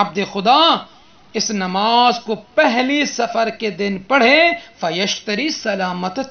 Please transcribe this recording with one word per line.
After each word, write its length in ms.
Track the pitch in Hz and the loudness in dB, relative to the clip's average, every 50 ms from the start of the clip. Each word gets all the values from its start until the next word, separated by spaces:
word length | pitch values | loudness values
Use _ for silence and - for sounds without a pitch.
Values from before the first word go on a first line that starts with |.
عبد 180 | 202 165 156 - 294 - - | 0 0 -2 -4 -4 -4 -6
خدا 280 | 214 185 226 262 302 330 330 269 - - - - _ _ - _ _ - - - | -2 2 4 4 4 4 4 2 0 -2 -10 -20 _ _ -20 _ _ -20 -10 -6
اس 160 | 220 214 - 220 | -6 -4 -2 -2
نماز 680 | 196 185 180 180 196 208 226 233 240 247 247 233 233 - | -4 -4 -4 -2 -2 0 2 4 4 4 4 2 0 -4
کو 100 | 208 220 - - _ _ | -6 -6 -6 -8 _ _
پہلی 500 | 302 311 277 220 247 254 262 285 294 285 | 2 2 2 2 0 0 0 0 0 0
سفر 420 | 285 - - - 226 - 226 226 226 226 - | -2 -2 -4 -4 -2 -2 -2 -2 -2 -4 -6
کے 120 | 226 214 180 160 | -6 -6 -4 -4
دن 160 | 202 202 196 185 - - | -4 -4 -4 -6 -4 0
پڑھے، 300 | 262 277 233 240 285 311 339 339 339 339 - - _ _ | 2 4 6 6 6 6 4 4 2 -2 -6 -16 _ _
فَيَشْتَرِي 680 | 185 170 165 175 202 - - - - 214 208 202 277 320 | -6 -4 -2 -2 -2 -4 -4 -6 -6 -6 -4 -4 -4 -4
سَلَامَةَ 760 | - - - 220 202 190 185 180 180 180 180 185 - 269 254 262 | -6 -6 -6 -6 -4 -2 -2 -4 -4 -4 -4 -6 -4 -6 -8 -4